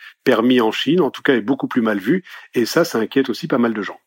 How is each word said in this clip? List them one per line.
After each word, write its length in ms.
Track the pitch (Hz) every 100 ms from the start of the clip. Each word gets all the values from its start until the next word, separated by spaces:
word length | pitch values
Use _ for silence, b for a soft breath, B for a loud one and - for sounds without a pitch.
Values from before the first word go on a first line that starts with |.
| B B
permis 380 | - 113 120 127
en 100 | 110
Chine, 300 | - - 180
en 80 | 160
tout 140 | -
cas 100 | -
est 80 | 120
beaucoup 260 | 101 139 127
plus 140 | 127
mal 160 | 113 101
vu, 260 | 101 185 - B B
et 140 | - 113
ça, 180 | 160 170
ça 140 | 113
inquiète 280 | 107 139 131
aussi 200 | 107 82
pas 100 | 127
mal 160 | 120
de 80 | 107
gens. 180 | 95 -